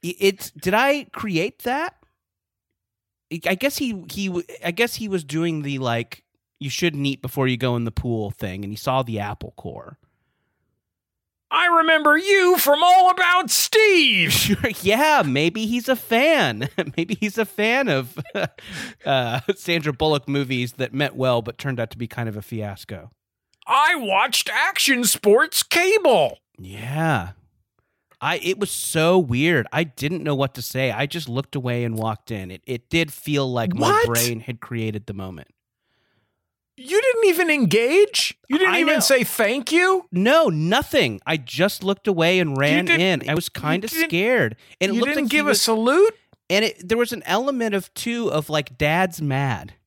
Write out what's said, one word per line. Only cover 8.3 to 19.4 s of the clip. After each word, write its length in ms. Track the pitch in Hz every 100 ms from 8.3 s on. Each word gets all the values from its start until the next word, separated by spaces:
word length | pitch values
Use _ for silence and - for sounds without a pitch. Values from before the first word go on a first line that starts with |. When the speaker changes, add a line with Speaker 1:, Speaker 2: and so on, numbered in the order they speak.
Speaker 1:
thing, 320 | - 104 92
and 80 | 101
he 60 | 107
saw 240 | - 131
the 180 | 120 110
apple 340 | 101 104 - -
core. 400 | - - - - _ _ _ _ _ _ _ _ _ _ _ _ _ _ _
Speaker 2:
I 140 | - 349 330
remember 380 | 320 320 302 302
you 440 | 381 392 359 359
from 240 | 269 294
All 260 | 349 370 370
About 400 | 359 349 359 330
Steve. 840 | - - 440 440 370 277 202 165
Speaker 1:
<laughs> 0 |
Sure, 240 | - - 202 247 208
yeah, 420 | 175 220 302 294 160
maybe 400 | 131 160 220 220
he's 240 | 240 233
a 60 | 254
fan. 760 | - 226 285 311 160 110 131 -
<laughs> 160 | 160 139
Maybe 180 | 165 -
he's 180 | 214 208
a 60 | 214
fan 420 | - 214 247 262
of, 320 | 139 123 - - 208 185 -
<laughs> 440 | - - - - -
uh, 340 | 135 120 123